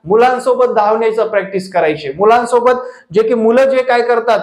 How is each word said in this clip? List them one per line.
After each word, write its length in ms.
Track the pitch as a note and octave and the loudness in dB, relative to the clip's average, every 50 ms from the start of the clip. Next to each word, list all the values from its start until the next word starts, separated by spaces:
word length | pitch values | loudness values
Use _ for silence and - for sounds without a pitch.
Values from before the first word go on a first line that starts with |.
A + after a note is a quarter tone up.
| - | -4
मुलांसोबत 600 | E3 G3+ A3+ A#3+ B3+ B3+ A#3+ B3 C4 B3 A#3+ B3 | 0 2 2 4 2 2 0 -2 -2 0 0 0
धावण्याचं 640 | A#3 G#3 G#3+ G#3 G#3+ A3 A3+ A3+ A3 G#3+ A3+ G#3+ G#3+ | 0 0 0 0 0 0 0 0 -2 -2 -2 -2 -2
practice 440 | G#3+ G3 F#3 F#3+ G3+ F#3 F#3 - - | -2 -4 -4 -4 -6 -8 -8 -4 -2
करायची. 360 | F3 D#3+ D#3 D3+ C#3+ D3 C3+ C3+ E3+ | -2 -2 0 -2 -4 -8 -10 -6 0
मुलांसोबत 540 | G3+ A3 A#3 B3 A#3+ B3 B3+ A#3 A3+ B3+ B3 B3 - - - - - _ D#3+ | 2 4 4 2 2 0 0 0 2 2 0 0 -4 -10 -14 -18 -20 _ -2
जे 100 | G#3 A3+ | -2 0
की 120 | A3 B3 | 0 0
मुलं 300 | A3+ A3 A3+ A#3 C4 C4+ | 0 2 2 2 2 2
जे 180 | C4+ C4+ B3+ B3 | 2 0 0 0
काय 200 | B3+ A#3+ A#3+ A#3 | 0 0 0 0
करतात, 360 | A#3+ A#3+ A#3 A3 A#3 A3 - | 0 -2 0 0 0 -2 0